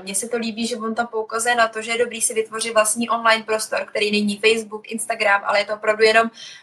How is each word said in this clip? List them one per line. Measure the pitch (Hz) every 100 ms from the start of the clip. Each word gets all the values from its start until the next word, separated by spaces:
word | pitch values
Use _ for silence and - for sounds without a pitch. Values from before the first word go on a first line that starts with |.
Mně | 190 202
se | 233
to | 233
líbí, | 226 214 233
že | 233
on | 220 226
tam | 233
poukazuje | 220 220 226 240 240
na | 226
to, | 226
že | 220
je | 233
dobrý | 240 220
si | 220
vytvořit | 220 220 220 226
vlastní | 226 214 233 233
online | 233 226 220
prostor, | 220 220 - 190 190
který | 214 208
není | 208 208 202
Facebook, | 220 226 214 214 -
Instagram, | 226 - 226 214 202 202
ale | 202
je | 208
to |
opravdu | 214 214 214
jenom | 220 226 226 - - -